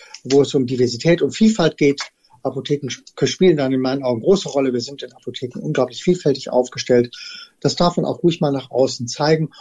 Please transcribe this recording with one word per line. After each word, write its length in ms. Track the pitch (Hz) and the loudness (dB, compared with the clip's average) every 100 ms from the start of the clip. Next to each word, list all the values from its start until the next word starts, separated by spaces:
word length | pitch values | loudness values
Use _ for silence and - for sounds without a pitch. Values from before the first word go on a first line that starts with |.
| - - 127 | -20 -14 2
wo 160 | 139 | 4
es 120 | 135 143 | 4 2
um 100 | 123 | -2
Diversität 560 | 127 120 117 160 170 | 0 0 0 2 2
und 100 | 143 | 0
Vielfalt 460 | - 220 220 160 - | 4 2 4 0 2
geht. 240 | 147 143 - _ _ _ | 0 0 -6 _ _ _
Apotheken 460 | 135 127 123 147 127 | -8 -6 -4 -4 -4
sp-, 400 | - - - 139 | -10 -12 -4 -2
spielen 300 | - 185 156 | 2 4 4
dann 160 | 135 | 2
in 80 | 131 | 0
meinen 200 | 131 139 | -2 -2
Augen 200 | 131 120 | -2 -2
große 260 | 135 196 147 | 2 2 2
Rolle. 240 | 143 135 | -2 0
Wir 80 | 120 | -2
sind 240 | 120 139 | -6 -12
in 80 | 127 | -16
Apotheken 480 | _ - - 123 - | _ -14 -12 -12 -10
unglaublich 420 | 151 143 123 - | -4 -2 -2 -2
vielfältig 480 | - 180 151 127 - | -2 0 0 -2 -2
aufgestellt. 640 | 123 123 - - 123 120 - - - - _ | -2 -2 -4 0 2 2 -4 -18 -20 -20 _
Das 160 | 143 - | -4 0
darf 220 | 175 170 | 0 0
man 80 | 143 | -4
auch 180 | 127 | 0
ruhig 160 | 175 165 | 0 0
mal 140 | 151 | -2
nach 180 | 139 - | -4 -4
außen 380 | 120 131 - 117 | 0 0 0 -10
zeigen. 400 | - 151 160 160 - | -2 0 2 0 -8